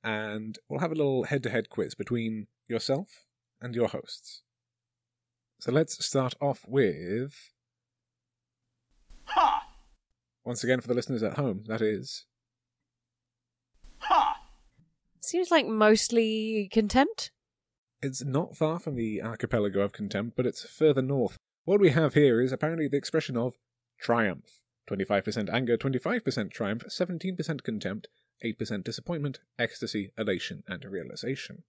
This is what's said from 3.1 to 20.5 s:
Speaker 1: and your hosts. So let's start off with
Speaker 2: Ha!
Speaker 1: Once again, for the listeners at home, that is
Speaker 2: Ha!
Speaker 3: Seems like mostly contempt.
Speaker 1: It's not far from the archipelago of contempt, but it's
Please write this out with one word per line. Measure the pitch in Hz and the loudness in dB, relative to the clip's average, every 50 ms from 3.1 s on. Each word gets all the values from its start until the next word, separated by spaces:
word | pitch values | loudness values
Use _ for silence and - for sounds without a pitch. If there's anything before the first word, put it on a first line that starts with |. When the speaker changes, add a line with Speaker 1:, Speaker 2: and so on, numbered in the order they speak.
| - - _ _ _ _ _ _ _ _ | -14 -20 _ _ _ _ _ _ _ _
Speaker 1:
and | - 120 117 | -12 -6 0
your | 117 117 107 | 0 0 0
hosts. | - - - - - - _ - - - _ _ _ _ _ _ _ _ _ _ _ _ _ _ _ _ _ _ _ _ _ _ _ _ | 0 -4 -10 -10 -16 -18 _ -20 -20 -20 _ _ _ _ _ _ _ _ _ _ _ _ _ _ _ _ _ _ _ _ _ _ _ _
So | - - | -4 0
let's | 123 147 160 156 - - - | 2 2 2 2 -2 -8 -6
start | - - 139 131 123 - _ | -2 0 0 0 0 -2 _
off | - 143 131 - - - | -2 -2 -2 -4 -8 -2
with | 117 139 123 98 80 71 87 87 98 117 131 143 143 - - - _ _ _ _ _ _ _ _ _ _ _ _ _ _ _ _ _ _ _ _ _ _ _ _ _ _ _ _ _ _ _ _ - - - - | 2 4 4 4 2 -2 -4 -4 -4 -4 -4 -6 -10 -18 -20 -20 _ _ _ _ _ _ _ _ _ _ _ _ _ _ _ _ _ _ _ _ _ _ _ _ _ _ _ _ _ _ _ _ -20 -20 -12 -2
Speaker 2:
Ha! | - 359 339 254 175 - - - - - _ _ _ _ _ _ _ _ _ _ _ _ _ | 2 4 4 4 2 0 -4 -8 -20 -20 _ _ _ _ _ _ _ _ _ _ _ _ _
Speaker 1:
Once | 117 123 117 - | -8 -8 -4 0
again, | 117 127 127 | 0 0 0
for | - 113 | 2 -2
the | 123 | -2
listeners | 123 - - 135 113 110 | -2 0 -2 -4 -2 -2
at | 107 - | -2 -2
home, | - 143 131 98 95 107 | -2 -2 -2 -2 -4 -6
that | 113 113 113 | -6 -2 0
is | 113 107 107 98 127 139 - - - _ _ _ _ _ _ _ _ _ _ _ _ _ _ _ _ _ _ _ _ _ _ _ _ _ _ _ _ _ _ _ _ - - - | 0 0 0 -2 -6 -10 -14 -14 -16 _ _ _ _ _ _ _ _ _ _ _ _ _ _ _ _ _ _ _ _ _ _ _ _ _ _ _ _ _ _ _ _ -20 -20 -10
Speaker 2:
Ha! | - 855 392 320 208 - - - - - - _ _ _ _ _ _ _ _ _ _ _ _ _ | 0 2 4 4 4 2 0 -4 -10 -20 -20 _ _ _ _ _ _ _ _ _ _ _ _ _
Speaker 3:
Seems | - - - 349 370 - | -6 -2 0 0 2 4
like | 349 320 269 | 4 4 4
mostly | - 220 214 214 214 220 214 - - 240 233 226 220 220 220 214 220 220 214 202 190 | 2 4 6 8 8 8 6 6 2 4 4 4 4 2 0 -2 0 0 -2 -2 2
contempt. | - 226 214 202 - 247 277 381 453 - - - _ _ _ _ _ _ _ _ _ _ _ _ _ _ | 2 2 2 4 4 4 4 4 2 -6 -10 -12 _ _ _ _ _ _ _ _ _ _ _ _ _ _
Speaker 1:
It's | - 139 131 - 127 | -8 -6 -6 -4 -6
not | 143 131 143 175 - - | 0 0 0 0 -2 -2
far | - 156 156 160 170 | 0 0 0 0 -2
from | - 165 139 | -4 -4 -2
the | 120 113 110 107 101 - | -2 -2 -2 -2 -2 -4
archipelago | 113 117 - - 113 - 117 104 101 98 98 | -6 -4 -4 -2 0 2 2 2 2 2 2
of | 101 101 | 0 0
contempt, | - - 104 98 - 101 104 120 - - | -2 -6 -8 -4 -2 -2 -4 -2 -2 0
but | 127 | 0
it's | 123 | 0